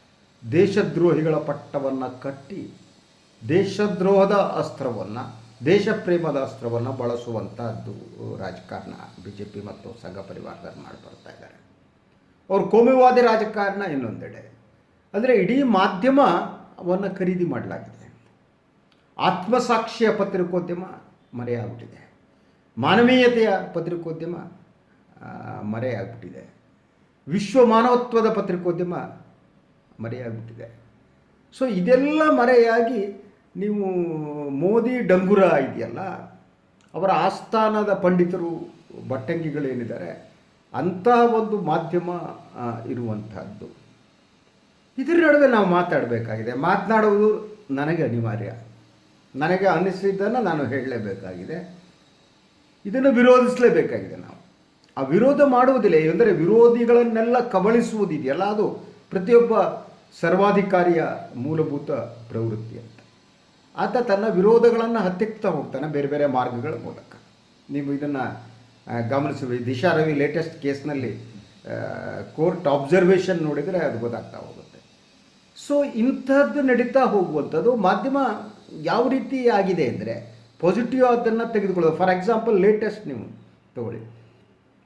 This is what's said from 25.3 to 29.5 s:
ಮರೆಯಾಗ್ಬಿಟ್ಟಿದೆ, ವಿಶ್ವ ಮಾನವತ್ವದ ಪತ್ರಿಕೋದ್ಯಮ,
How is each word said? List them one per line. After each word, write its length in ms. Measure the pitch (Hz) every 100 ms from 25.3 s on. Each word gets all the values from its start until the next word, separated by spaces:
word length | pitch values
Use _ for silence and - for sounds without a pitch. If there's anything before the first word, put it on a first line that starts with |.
| 120 117 101
ಮರೆಯಾಗ್ಬಿಟ್ಟಿದೆ, 920 | 104 110 127 110 - - 87 - - _ _ _ _ _ _ _ -
ವಿಶ್ವ 380 | 185 208 262 233
ಮಾನವತ್ವದ 640 | 226 247 240 - 226 214
ಪತ್ರಿಕೋದ್ಯಮ, 640 | 202 190 175 175 170 175 156 131 - - _ _